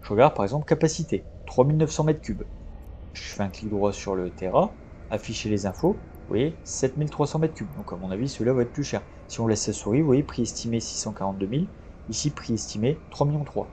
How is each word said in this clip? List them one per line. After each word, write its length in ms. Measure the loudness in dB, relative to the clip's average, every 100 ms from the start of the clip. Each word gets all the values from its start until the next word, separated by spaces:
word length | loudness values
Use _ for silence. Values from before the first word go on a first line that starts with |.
je 80 | 0
regarde 260 | 8 8 8
par 100 | 0
exemple 200 | 0 2
capacité, 580 | 4 4 2 -2 -2 -4 -14 -2
trois 180 | 4 6
mille 120 | 6
neuf 120 | 2
cents 140 | 2
mètres 180 | 2 2
cubes. 220 | 0 -6 -6 -10 -12 -14 -14 -14 -14
Je 100 | -12
fais 180 | -12 -4
un 80 | -4
clic 200 | -2 -2
droit 220 | 2 2
sur 220 | 2 -2
le 160 | -2 -2
Terra, 420 | -4 2 4 2 -2 -16 -16 -6
afficher 400 | -6 -4 -4 0
les 160 | 0 0
infos, 280 | 0 0
vous 340 | 0 -6 -16 -4
voyez, 280 | 0 0 -2
sept 340 | -10 -2 -2 0
mille 120 | -4
trois 160 | 0 0
cents 140 | 2
mètres 160 | 0 -2
cubes. 120 | -8 -8
Donc 140 | -8
à 40 | -8
mon 160 | -4
avis, 180 | -2 -2
celui-là 240 | 0 2
va 80 | 4
être 100 | 2
plus 120 | 0
cher. 180 | -2 -2 -6 -18 -14
Si 140 | -2
on 60 | 2
laisse 160 | 2
sa 100 | 2
souris, 280 | -2 2 4
vous 60 | 6
voyez, 160 | 4
prix 200 | 4 -2
estimé 360 | -4 -2 -2 -2
six 180 | -2 -6
cent 160 | -6
quarante-deux 340 | -4 -4 -2 0
mille, 200 | 0 -2 -4 -18 -16 -8
ici 200 | -2 -2
prix 240 | -4 -2
estimé 460 | -2 -2 0 0 0 -6
trois 160 | 0 2
millions 180 | 2
trois. 240 | -2 -4 -6